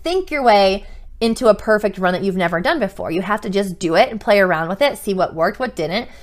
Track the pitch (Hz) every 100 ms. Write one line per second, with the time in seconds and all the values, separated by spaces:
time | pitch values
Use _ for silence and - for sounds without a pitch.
0 | 330 370 - 302 240 208 196 196 - -
1 | - - 226 226 240 208 - 214 214 185
2 | 180 180 196 185 175 175 220 330 196 -
3 | 87 165 185 214 226 190 202 170 170 165
4 | 262 220 - 208 185 160 165 190 285 208
5 | - 190 170 160 170 214 254 - 156 196
6 | 240 -